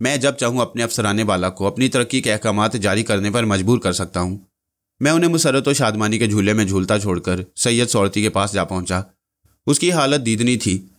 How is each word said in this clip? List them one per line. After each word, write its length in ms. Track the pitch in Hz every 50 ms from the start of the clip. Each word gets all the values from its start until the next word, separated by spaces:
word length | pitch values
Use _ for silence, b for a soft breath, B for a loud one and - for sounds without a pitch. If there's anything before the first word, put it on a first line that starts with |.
मैं 180 | 113 127 143 139
जब 160 | 120 143 131
चाहूँ 240 | - 127 120 123 127
अपने 220 | 117 - - 117
अफसराने 400 | 117 113 - - 107 104 101 107
वाला 260 | 110 104 98 90 92 92
को 180 | 92 - 98
अपनी 220 | 101 - - 131 127
तरक्की 320 | - 131 120 120 - 131
के 100 | 127 113
अहकामात 460 | 107 107 - 110 101 104 107 110 107
जारी 260 | 110 95 101 95 107
करने 280 | 110 - 110 98 98 104
पर 140 | 104 120 117
मजबूर 340 | 107 101 95 92 107 123 -
कर 140 | - 95
सकता 280 | 87 - 95 82 - 87
हूँ। 260 | 90 92 95 104 - _ _ _ _ _ _ _ _ _ _ -
मैं 100 | 127 147
उन्हें 180 | 160 165 175 170
मुसरत 380 | 170 160 160 147 131 139 - 139
और 60 | 143
शादमानी 440 | 139 135 110 107 107 110 107 107 104
के 100 | 117 107
झूले 260 | 104 107 98 101 107
में 120 | 110 104
झूलता 320 | 95 98 95 92 90 110 107
छोड़कर 460 | 98 104 90 87 - 92 90 90 92 - -
सैयद 320 | - - 123 117 117 120 117
सौरती 340 | - 113 98 98 - 107
के 60 | 104 107
पास 240 | - 98 98 101
जा 120 | 101 98 92
पहुँचा। 400 | - 98 90 87 90 92 92 95 - _ _ _ _ _ _ _ _ _ _ -
उसकी 240 | 139 143 - 170 175
हालत 300 | 180 160 139 135 143 147
दीदनी 360 | 123 113 110 107 117 123 123
थी। 340 | 110 - 104 92 95 - - _